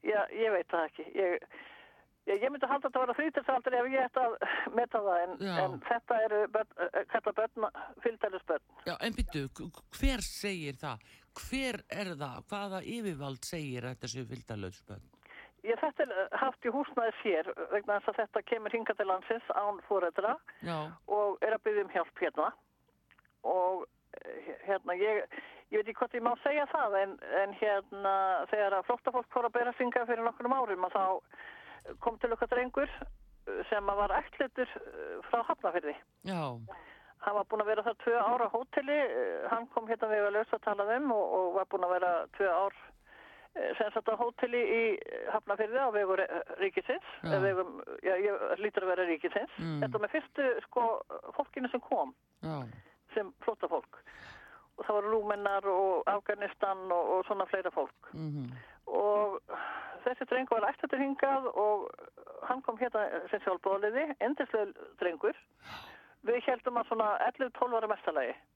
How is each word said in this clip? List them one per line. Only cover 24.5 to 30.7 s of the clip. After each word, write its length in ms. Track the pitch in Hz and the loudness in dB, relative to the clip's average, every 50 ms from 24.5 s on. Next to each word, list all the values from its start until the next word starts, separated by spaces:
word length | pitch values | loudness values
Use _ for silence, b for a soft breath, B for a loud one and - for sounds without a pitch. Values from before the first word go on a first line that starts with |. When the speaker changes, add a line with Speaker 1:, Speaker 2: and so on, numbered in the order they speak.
| 143 - - | -12 -10 -2
Speaker 1:
hérna, 300 | 190 196 190 - 175 180 | -2 -2 0 0 -2 0
ég, 280 | 180 196 214 214 208 139 - B B B B B B B B | 0 2 2 2 0 0 -4 B B B B B B B B
ég 120 | - 214 | 0 0
veit 80 | 208 220 | 0 0
ekki 120 | 214 - | 0 -2
hvort 160 | 254 240 - 247 | -2 -2 0 0
ég 60 | 226 | 0
má 80 | 247 240 220 | 0 0 2
segja 280 | - 294 285 302 285 277 | 2 2 2 2 0 0
það, 280 | - 320 277 214 202 190 | 0 0 0 2 2 2
en, 160 | 196 196 190 - - 82 | 2 0 -2 -10 -8 -2
en 220 | 123 175 196 196 202 | 2 2 2 2 0
hérna, 600 | - - 214 202 196 196 - - 196 202 196 196 196 190 190 185 170 143 - | 0 2 2 2 2 0 -4 -10 -2 0 2 2 4 4 2 2 2 0 0
þegar 280 | - 214 208 196 196 | 2 2 2 4 2
að 120 | 190 185 - | 2 2 2
flóttafólk 400 | 247 240 _ - 240 254 240 _ | 0 0 _ 0 0 0 -2 _
fór 160 | - 254 240 240 | -2 0 0 2
að 80 | 226 | 2
berast 240 | 240 240 240 240 - | 2 0 0 0 0
hingað 300 | 254 240 240 247 240 226 | -2 2 2 0 2 2
fyrir 160 | 240 226 226 | 0 0 0
nokkrum 300 | 233 233 - 240 240 262 | -2 -2 -2 0 0 2
árum, 280 | 269 254 220 | 2 2 0